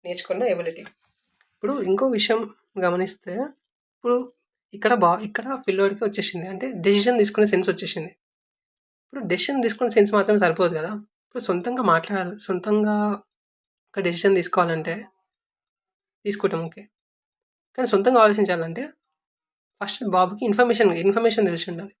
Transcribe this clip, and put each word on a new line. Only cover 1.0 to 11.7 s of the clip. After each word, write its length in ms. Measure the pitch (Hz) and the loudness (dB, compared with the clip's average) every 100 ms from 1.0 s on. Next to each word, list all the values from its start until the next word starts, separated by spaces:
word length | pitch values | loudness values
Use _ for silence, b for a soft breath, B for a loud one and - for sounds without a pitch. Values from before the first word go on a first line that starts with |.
| _ _ _ _ _ | _ _ _ _ _
ఇప్పుడు 260 | _ 208 285 | _ -4 -2
ఇంకో 220 | 185 196 262 | 0 0 2
విషయం 320 | 220 - 220 208 _ _ 202 | 0 2 0 -2 _ _ -2
గమనిస్తే, 540 | 180 180 185 - - 190 285 _ _ _ _ | -2 0 -4 -8 -10 -8 -8 _ _ _ _
ఇప్పుడు 280 | _ 240 247 247 _ _ _ _ | _ -2 -2 -2 _ _ _ _
ఇక్కడ 200 | 202 220 | -4 0
బా-, 280 | 240 175 185 | 4 4 2
ఇక్కడ 220 | 214 - 240 262 | -4 -8 -8 -6
పిల్లోడికి 420 | - 190 196 202 | -4 0 0 0
వచ్చేసింది, 440 | 220 214 - 175 180 | -4 -2 -4 -6 -10
అంటే 200 | 190 262 208 | -8 -8 -2
డెసిషన్ 400 | 170 202 220 240 | 2 4 4 2
తీసుకునే 280 | 208 - 208 | 2 2 2
సెన్స్ 220 | 190 185 | 2 0
వచ్చేసింది. 420 | 175 - - 160 _ _ _ _ _ _ _ _ _ | -4 -6 -8 -10 _ _ _ _ _ _ _ _ _
ఇప్పుడు 240 | _ 269 196 | _ -10 -4
డెసిషన్ 360 | 185 - 277 | -2 -2 0
తీసుకునే 300 | 233 - 240 | -2 0 2
సెన్స్ 200 | 214 208 | 4 4
మాత్రమే 260 | 208 196 208 | 4 4 4
సరిపోదు 340 | 180 165 175 | 4 2 0
కదా. 180 | 160 165 208 - _ | 0 -6 -8 -14 _
ఇప్పుడు 260 | _ 247 | _ -10
సొంతంగా 400 | - 180 180 | -4 -4 -2